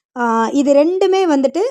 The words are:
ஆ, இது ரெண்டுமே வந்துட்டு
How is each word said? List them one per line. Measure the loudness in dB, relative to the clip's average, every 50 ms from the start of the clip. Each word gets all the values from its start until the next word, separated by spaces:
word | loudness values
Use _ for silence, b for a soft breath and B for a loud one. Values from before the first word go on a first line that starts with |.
| _ _ _ -6
ஆ, | -4 -2 -2 -2 -2 0
இது | 0 0 2 2 4
ரெண்டுமே | 4 2 2 0 0 0 0 0 0 0
வந்துட்டு | 0 0 0 0 -2 -2 -4 -4 -4